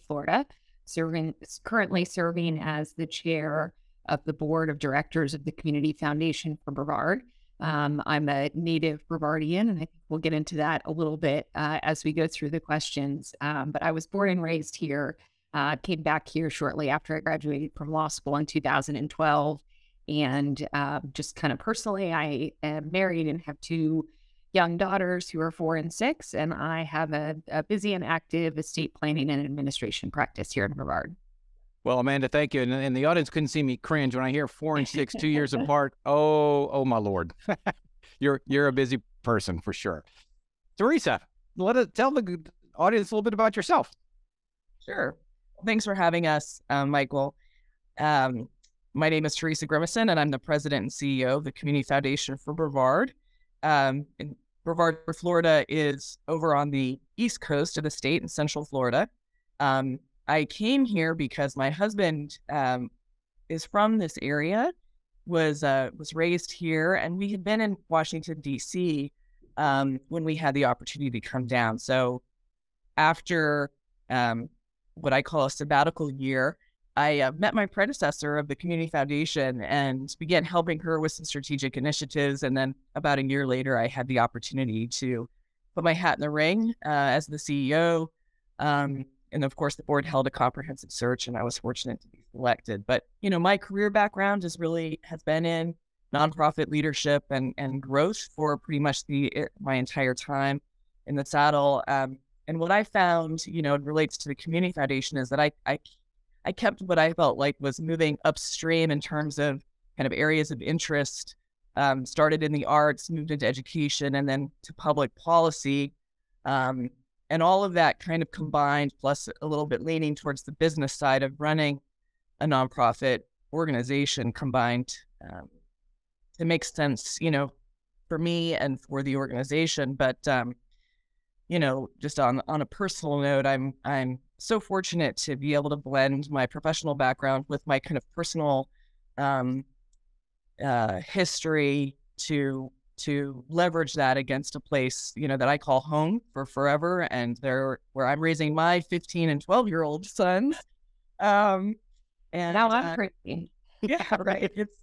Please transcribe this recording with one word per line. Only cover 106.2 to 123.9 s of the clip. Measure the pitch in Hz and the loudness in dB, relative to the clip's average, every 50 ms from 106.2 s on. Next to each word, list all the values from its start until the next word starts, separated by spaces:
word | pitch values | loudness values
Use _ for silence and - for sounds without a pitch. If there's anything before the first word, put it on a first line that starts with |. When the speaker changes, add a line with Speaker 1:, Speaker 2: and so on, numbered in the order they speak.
| _ _ _ _ - | _ _ _ _ -8
Speaker 3:
I | 180 | -8
kept | 185 - 240 202 - - 190 | -4 0 0 0 0 -2 -2
what | 180 175 165 | 2 4 4
I | 160 165 | 4 4
felt | 165 175 160 131 - - | 4 4 4 4 4 2
like | 139 143 139 - | 0 0 0 -2
was | 139 139 135 - | -4 -4 -4 -4
moving | 165 160 165 160 160 151 147 - - | -4 -2 0 2 2 2 2 2 2
upstream | 160 147 - - - - - 160 160 165 165 160 156 | 0 0 0 -4 -8 -6 -4 0 2 2 4 4 2
in | 143 147 | 2 0
terms | - - 156 151 151 151 139 147 | -2 -4 -4 -4 -4 -2 -2 0
of | 147 143 135 139 - _ _ _ _ _ _ | 0 0 -2 -4 -8 _ _ _ _ _ _
kind | - 135 | -4 -4
of | 135 - | -2 0
areas | - 147 156 156 156 151 - | 0 2 2 4 2 2 0
of | 151 117 | -4 -4
interest, | - - 156 160 - - 151 143 139 - - - - - - _ _ _ _ _ _ _ _ | -2 -2 0 0 0 0 0 0 0 -2 -4 -10 -12 -14 -18 _ _ _ _ _ _ _ _
um, | - 143 139 135 135 127 | 2 2 2 2 2 -2
started | - - 165 151 151 156 156 156 | -2 2 4 4 4 4 2 2
in | 147 | 0
the | 151 147 - | 0 0 0
arts, | - 151 151 151 151 143 - - - | 4 4 6 6 4 2 0 -4 -6
moved | 165 160 147 160 | -6 -4 -4 -4
into | 151 143 127 | -2 0 0
education, | 113 127 135 127 - - 165 147 143 - - 143 139 139 | 0 0 -2 -6 -6 -2 -2 0 0 0 -2 -2 0 0
and | 139 143 139 | 0 0 0
then | 135 139 139 - - _ | 0 -2 -2 -6 -10 _
to | - - - | -20 -20 -14
public | - - 151 151 151 135 120 - | -4 -2 0 2 2 0 0 -2
policy. | - - 165 170 170 165 160 151 - - 139 139 143 139 143 - _ _ _ _ _ _ _ _ _ - | -4 0 4 6 6 6 4 2 0 -2 0 0 0 0 -4 -6 _ _ _ _ _ _ _ _ _ -2
Um, | - 135 131 131 131 131 127 120 123 - _ _ _ _ _ _ - | 0 0 2 2 0 -2 -2 -6 -8 -8 _ _ _ _ _ _ -2
and | 156 160 | 0 4
all | 165 180 190 196 202 | 6 6 6 6 4
of | 190 175 | 2 4
that | 170 160 135 - - | 4 4 4 4 2
kind | - 175 165 165 | -2 -2 -2 -2
of | 156 - | -2 -4
combined, | - - 156 147 151 147 143 143 143 147 143 139 - _ | -6 -8 -6 -2 0 2 2 2 2 2 0 -2 -4 _
plus | - 139 143 - - - - - | 0 0 0 0 -4 -10 -10 -8
a | 151 | -6
little | 156 151 151 151 | -4 -2 -2 0
bit | 147 127 - | -2 -2 -2
leaning | - 160 165 160 156 151 147 | -2 -2 -2 0 0 -2 -2
towards | - - 147 139 - - | -2 -4 -6 -6 -6 -8
the | - | -12
business | 151 - 160 165 151 151 139 127 - | -2 0 0 2 2 0 -2 -4 -2
side | - 147 135 135 135 139 | 0 2 4 4 4 2
of | 135 147 147 | 0 -2 -2
running | 151 151 156 156 151 143 143 139 - _ _ _ _ _ _ _ _ _ _ - | 0 0 2 2 2 0 0 -4 -8 _ _ _ _ _ _ _ _ _ _ -4
a | 170 | 0
nonprofit | 160 139 131 131 127 - 143 123 113 117 - 139 131 120 104 - _ _ _ _ _ | 2 4 4 2 2 2 2 2 2 4 2 2 2 2 0 -2 _ _ _ _ _
organization | 143 160 165 156 131 120 120 127 | -4 -2 0 0 0 -2 -2 0